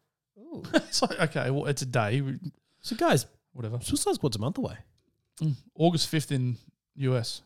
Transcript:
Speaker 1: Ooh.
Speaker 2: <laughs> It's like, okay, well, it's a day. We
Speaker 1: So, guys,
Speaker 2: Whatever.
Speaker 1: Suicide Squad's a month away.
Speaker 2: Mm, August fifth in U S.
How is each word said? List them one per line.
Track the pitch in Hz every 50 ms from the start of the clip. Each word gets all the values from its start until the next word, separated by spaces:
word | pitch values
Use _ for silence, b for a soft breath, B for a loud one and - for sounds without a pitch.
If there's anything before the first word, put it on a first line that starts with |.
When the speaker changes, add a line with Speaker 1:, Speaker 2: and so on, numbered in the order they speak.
| _ _ _ _ _ _ _
Speaker 1:
Ooh. | 196 226 330 320 190 -
Speaker 2:
<laughs> | - -
It's | 311 - - - -
like, | - - - -
okay, | 170 151 - 147 131 127
well, | 135 143 -
it's | 143 139 -
a | 135
day. | 127 123 123 107 104 113 139
We | 139 135 - - - - - _ _ _ _ _
Speaker 1:
So, | - - 233
guys, | 226 349 330 208 135 - - _ _ _ _ -
Speaker 2:
Whatever. | 127 113 107 113 123
Speaker 1:
Suicide | - - - 294 - 415 359
Squad's | - - 139 117
a | 101
month | 107 139 190 -
away. | - - 110 - - _ _ _ _ _ _ _ _ _ _ -
Speaker 2:
Mm, | 160 156 131 - - - _
August | - 156 175 175 156 - -
fifth | - 160 - -
in | 143 131 127 123 120 - - - _ _ _ _ _
U | 143 135 127 127
S. | 123 117 - - - -